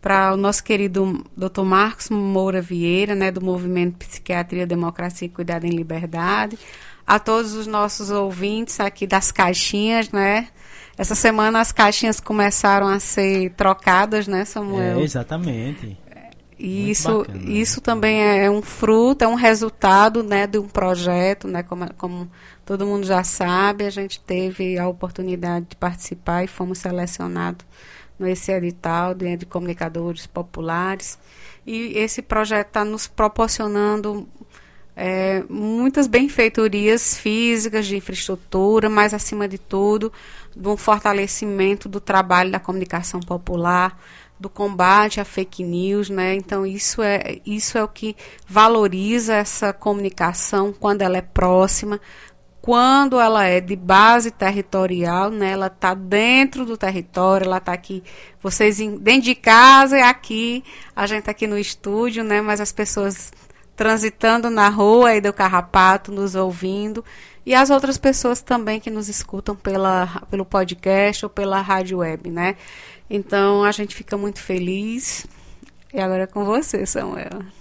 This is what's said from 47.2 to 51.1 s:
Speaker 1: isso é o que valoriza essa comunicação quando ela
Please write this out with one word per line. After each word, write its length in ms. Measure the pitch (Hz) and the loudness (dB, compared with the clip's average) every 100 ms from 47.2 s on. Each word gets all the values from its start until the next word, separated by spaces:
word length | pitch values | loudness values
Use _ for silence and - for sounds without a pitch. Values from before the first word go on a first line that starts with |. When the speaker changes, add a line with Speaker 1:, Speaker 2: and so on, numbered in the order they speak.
| - - - | -4 -12 -8
Speaker 1:
isso 320 | 208 214 233 | -4 -2 -2
é 60 | |
o 20 | 214 | -4
que 300 | - 214 208 - - - | -6 -10 -10 -18 -20 -2
valoriza 880 | 196 220 226 208 185 202 240 220 | 6 6 6 2 0 -2 -2 0
essa 380 | 220 208 - 208 | 0 0 -4 -4
comunicação 1000 | 196 - 202 196 - 175 175 - 202 202 | -4 -4 -2 -4 -2 -4 -2 -2 -2 -2
quando 300 | 202 208 202 | -2 -2 0
ela 140 | 190 | 0